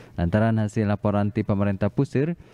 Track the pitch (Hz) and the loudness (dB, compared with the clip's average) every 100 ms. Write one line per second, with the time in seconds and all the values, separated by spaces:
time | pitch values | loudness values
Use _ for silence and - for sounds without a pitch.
0 | - - 85 107 113 110 107 113 101 104 | -12 -4 0 2 2 2 0 0 0 0
1 | 104 101 104 107 101 101 101 98 101 - | 0 0 0 -2 -2 0 0 0 -2 -2
2 | 139 127 151 170 - | -2 0 -2 -4 -12